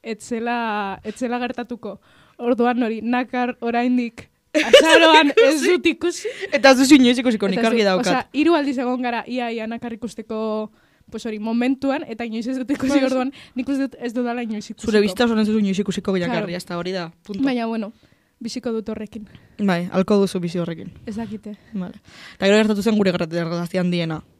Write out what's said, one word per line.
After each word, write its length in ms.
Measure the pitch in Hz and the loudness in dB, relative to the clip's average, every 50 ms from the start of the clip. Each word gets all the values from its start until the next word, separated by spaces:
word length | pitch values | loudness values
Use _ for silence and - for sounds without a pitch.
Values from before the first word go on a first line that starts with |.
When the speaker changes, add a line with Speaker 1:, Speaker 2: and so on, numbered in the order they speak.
Speaker 1:
etzela, 960 | _ 226 220 208 - - 247 226 226 233 240 240 233 226 208 208 202 196 196 - _ | _ -10 -12 -12 -8 -8 -8 -6 -4 -4 -4 -4 -4 -4 -4 -4 -6 -6 -8 -10 _
etzela 360 | 214 208 - 254 233 240 247 | -14 -8 -8 -6 -4 -4 -4
gertatuko. 600 | 247 240 254 - 240 - 247 - - 208 196 - _ _ _ _ _ _ _ - | -4 -6 -6 -8 -10 -10 -12 -12 -12 -14 -14 -14 _ _ _ _ _ _ _ -6
Orduan 400 | 240 240 247 214 233 240 247 233 247 | -2 -2 0 2 2 2 2 0 0
hori, 180 | 220 226 220 | -2 -2 -4
nakar 540 | 208 233 247 247 254 - - 247 247 240 247 _ | -2 -2 -2 -2 -2 -4 -4 -4 -4 -4 -4 _
oraindik 640 | - 233 233 233 240 254 254 247 240 233 _ - - _ _ _ _ _ | -6 -2 -2 0 2 2 2 0 0 -2 _ -14 -20 _ _ _ _ _
azaroan 800 | - 302 - 226 226 571 311 320 320 320 330 320 311 311 311 285 277 | 0 0 4 8 6 8 8 8 6 8 8 8 8 8 6 6 6
Speaker 2:
<laughs> 20 | |
Ez 0 | |
dut 80 | 427 466 | 6 6
Speaker 1:
ez 80 | - 311 | 6 4
Speaker 2:
ikusi. 180 | 302 254 302 | 2 2 2
Speaker 1:
dut 140 | 359 - - | 2 2 2
ikusi. 420 | 339 311 - - 349 339 - - 440 508 - 381 - | 0 -2 0 -4 -4 -4 -4 -10 -10 -10 -8 -8 -2
Speaker 2:
Eta 200 | - 285 214 269 269 | -2 6 6 6 8
ez 40 | 247 | 8
duzu 160 | 277 254 302 | 8 8 8
inoiz 200 | 269 254 240 247 247 | 8 8 6 4 4
ikusiko, 260 | 233 254 220 202 202 | 2 0 0 2 0
nik 120 | 196 185 202 | 0 0 2
Speaker 1:
Eta 80 | 233 | 2
ez 40 | 226 | 2
Speaker 2:
argi 120 | 240 233 208 | 2 4 4
Speaker 1:
dut, 60 | 196 | 4
Speaker 2:
daukat. 160 | 185 185 240 | 2 2 2
Speaker 1:
osea, 160 | 185 262 254 - _ - | 2 0 0 -2 _ -2
hiru 220 | 262 302 320 339 | 0 2 4 4
aldiz 200 | 311 285 269 269 247 | 2 2 0 -2 -2
egon 200 | 254 247 247 247 254 | -2 -2 -2 -2 -2
gara 160 | 247 233 226 - | -4 -4 -6 -6
ia, 240 | - 240 254 240 233 | -6 -6 -6 -6 -6
ia 160 | 233 226 220 226 | -6 -8 -8 -8
nakar 240 | 233 233 - 240 226 | -8 -10 -10 -10 -10
ikusteko, 440 | 220 - 226 - - 208 _ 220 220 220 220 214 214 214 214 _ _ _ _ _ _ _ - | -10 -12 -12 -12 -12 -12 _ -8 -6 -4 -4 -4 -6 -6 -10 _ _ _ _ _ _ _ -16
pues 140 | - 220 - | -14 -10 -10
hori, 120 | 233 220 214 | -8 -8 -6
momentuan, 640 | 208 226 233 233 240 254 269 262 - 269 269 311 311 | -6 -4 -2 0 0 0 0 0 -2 -2 -2 -2 -6
eta 180 | - 226 220 233 | -10 -10 -10 -8
inoiz 200 | 233 220 226 214 | -8 -6 -6 -6
ez 100 | 240 262 | -6 -6
dut 140 | 254 247 214 285 | -6 -4 -4 -4
ikusi, 240 | - 262 262 285 | -2 -2 0 2
Speaker 2:
Bai. 80 | 277 269 | 2 2
Speaker 1:
orduan 260 | 262 262 262 254 269 - - - - _ | 2 0 -2 -2 -4 -6 -10 -20 -12 _
nik 140 | 247 247 - | -8 -4 -4
uste 180 | 285 269 269 | -2 -4 -4
dut 80 | 269 - - | -6 -6 -10
ez 120 | 233 247 214 | -10 -8 -6
dudala 300 | 247 247 240 233 247 240 | -4 -4 -4 -4 -6 -6
inoiz 220 | 220 220 208 214 | -8 -8 -10 -10
ikusiko. 240 | - 226 _ - - | -12 -16 _ -6 0
Speaker 2:
Zure 120 | 208 214 202 | 2 2 2
bizitza 240 | 208 - - 247 233 | 2 2 0 0 2
osoan 100 | 226 214 220 | 2 2 2
ez 40 | |
duzu 120 | 208 214 220 208 | 2 2 2 2
inoiz 160 | 190 190 185 | 0 0 -2
ikusiko 320 | 202 - 185 208 - - | -2 -2 -4 -4 -4 -2
Speaker 1:
Claro. 140 | 190 185 175 | -2 -2 -2
Speaker 2:
janakarria, 320 | 170 - 170 160 170 170 | -2 -2 -4 -4 -4 -8
ez 80 | 180 - | -10 -8
da 120 | - 180 | -8 -8
hori 140 | 175 175 185 | -6 -6 -6
da, 200 | 190 185 170 160 _ _ _ | -6 -6 -8 -10 _ _ _
punto. 200 | - 202 196 269 | -12 -6 -2 -2
Speaker 1:
Baina, 220 | 277 254 240 226 226 | -2 0 -2 -2 -4
bueno, 220 | 226 240 214 208 - _ _ _ _ _ _ _ _ _ | -4 -6 -6 -8 -12 _ _ _ _ _ _ _ _ _
biziko 320 | 226 226 - 262 - 247 226 | -14 -10 -10 -8 -8 -6 -6
dut 160 | 220 208 - | -6 -6 -8
horrekin. 400 | 214 214 214 208 - 226 208 - - - _ _ _ - | -10 -10 -12 -14 -14 -16 -18 -18 -20 -20 _ _ _ -2
Speaker 2:
Bai, 260 | 208 196 180 170 175 185 | 0 0 0 0 -2 -2
halko 260 | - 185 185 - 208 202 196 | -2 -2 0 2 2 2 2
duzu 140 | 185 - 185 | 0 -2 -4
bizi 180 | 175 175 165 180 | -6 -4 -4 -4
horrekin. 320 | 170 170 165 165 190 185 - - - | -6 -6 -8 -10 -14 -16 -18 -16 -14
Speaker 1:
Ez 100 | 247 208 | -12 -10
dakite. 400 | 220 233 196 214 208 _ 208 208 _ _ _ 226 | -10 -10 -10 -12 -14 _ -16 -18 _ _ _ -10
Speaker 2:
Vale. 280 | 196 180 180 - - _ - - - - - - | -10 -8 -10 -12 -18 _ -20 -20 -20 -20 -20 -10
Eta 100 | _ 190 196 | _ 2 4
gero 80 | 202 214 220 | 4 4 4
gertatu 180 | 214 214 202 190 | 2 0 0 0
zen 140 | 226 220 | 0 2
gure 140 | 208 202 190 170 | 2 2 0 0
gertatu 240 | 175 170 160 165 170 170 165 175 170 175 170 - 185 | -2 -4 -4 -4 -4 -4 -4 -4 -6 -6 -4 -2 -2
handiena. 440 | 180 180 175 175 165 165 160 151 - _ _ | 0 0 0 -2 -2 -4 -6 -8 -10 _ _